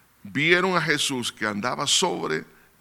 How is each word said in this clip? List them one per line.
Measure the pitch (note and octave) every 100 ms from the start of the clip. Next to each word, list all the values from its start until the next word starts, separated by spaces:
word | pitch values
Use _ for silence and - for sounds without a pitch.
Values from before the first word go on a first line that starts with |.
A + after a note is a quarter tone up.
| _ _
vieron | G2+ G2 D#3 F3 F#3 F3+
a |
Jesús | D#3+ D3 - C3 A2+
que | - G#2+
andaba | G#2 A#2 C#3+ C#3
sobre | - F#3 F3 D#3+ D#3 - - - _